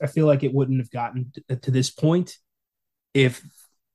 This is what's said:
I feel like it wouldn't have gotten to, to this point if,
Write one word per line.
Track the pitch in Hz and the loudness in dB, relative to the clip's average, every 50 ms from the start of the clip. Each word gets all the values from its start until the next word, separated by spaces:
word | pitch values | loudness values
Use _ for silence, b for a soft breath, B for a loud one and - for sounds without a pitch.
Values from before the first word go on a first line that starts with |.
I | 147 | -8
feel | 139 - 165 156 | -4 0 2 4
like | 151 143 135 143 | 4 4 4 2
it | 131 135 | 0 0
wouldn't | 139 131 131 131 131 | 0 0 0 0 -2
have | 120 - | -4 -4
gotten | - 120 120 113 123 127 123 - - - - | -8 -8 -8 -6 -6 -8 -8 -10 -12 -14 -10
to, | - 127 | -8 -8
to | 123 - 131 | -6 -2 0
this | 127 131 131 - | 0 0 0 -2
point | - - 156 156 165 180 175 - - - _ _ _ _ _ _ _ _ _ _ _ _ _ _ - | -4 -2 0 2 2 2 0 -4 -8 -20 _ _ _ _ _ _ _ _ _ _ _ _ _ _ 2
if, | 139 131 123 120 - - - - - - _ _ _ _ _ | 2 2 2 0 -4 -14 -20 -20 -20 -20 _ _ _ _ _